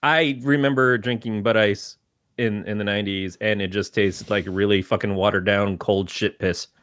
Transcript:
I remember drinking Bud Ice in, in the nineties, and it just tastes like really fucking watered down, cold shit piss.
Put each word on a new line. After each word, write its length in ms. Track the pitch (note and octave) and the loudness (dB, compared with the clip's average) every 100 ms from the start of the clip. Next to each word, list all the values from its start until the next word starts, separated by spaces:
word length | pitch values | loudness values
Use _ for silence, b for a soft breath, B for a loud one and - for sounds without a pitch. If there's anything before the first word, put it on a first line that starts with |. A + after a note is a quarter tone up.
I 380 | C#3 D#3+ D#3+ C3+ | 2 2 2 0
remember 560 | C3 C#3+ C#3 C3 B2+ A#2+ | 0 2 2 4 2 2
drinking 440 | A#2+ A#2+ A#2 G#2+ | 0 -4 -4 -2
Bud 140 | G#2 A2 | 2 4
Ice 420 | G#2+ G2+ - - _ _ _ - | 4 2 -6 -20 _ _ _ -4
in, 260 | A#2 G#2 - | -4 -2 -6
in 120 | G#2 | -4
the 60 | |
nineties, 520 | G2+ G2+ G2+ G2 F#2+ - | -2 -2 -2 -4 -6 -4
and 200 | G#2+ G#2 | -2 -2
it 60 | G2 | -2
just 260 | G2 F#2+ | -4 -4
tastes 340 | - G2+ F#2 - | 0 0 0 -4
like 140 | G#2 G2 | -4 -2
really 320 | F#2 G2+ G2+ | -2 2 2
fucking 320 | F2+ G#2 G#2 | 2 -2 -2
watered 300 | G2 G2+ G2 | 0 2 2
down, 320 | F#2 G2+ G2+ F#2 | 2 2 2 -2
cold 300 | - G2 F#2+ | 0 0 0
shit 280 | - G#2 - | -4 -4 -2
piss. 300 | F#2+ E2+ - _ | -4 -4 -8 _